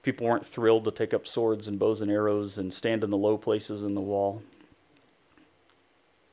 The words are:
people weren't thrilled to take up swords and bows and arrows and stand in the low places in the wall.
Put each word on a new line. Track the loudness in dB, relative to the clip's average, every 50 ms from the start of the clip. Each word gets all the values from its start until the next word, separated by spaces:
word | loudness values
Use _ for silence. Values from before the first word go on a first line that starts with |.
people | -2 -4 -4 0 0
weren't | 0 0 0 -2
thrilled | -8 -6 2 6 6 6 6 4
to | -2
take | -2 -2 -2 0
up | 0 -2 -2
swords | -4 -2 0 2 2 0 0 -4 -6
and | -2 2
bows | 2 2 2 2
and | 0 0
arrows | 2 2 2 2 2 0 -2 -4 -6 -6
and | -6 -6
stand | -6 -4 -2 -2 0 0 0
in | 0
the | 0
low | 0 2 2 0
places | 0 0 0 0 0 -2 -6 -8 -6 -4
in | -4 -4
the | -4
wall. | -4 -2 -2 0 0 0 -2 -6 -14 -18 -20 -20 -20 _ -20 _ _ _ _ -20 _ _ _ _ _ _ _ -20 -20 _ _ _ _ _ _ _ _ _ _ _ _ _ _ _ _ _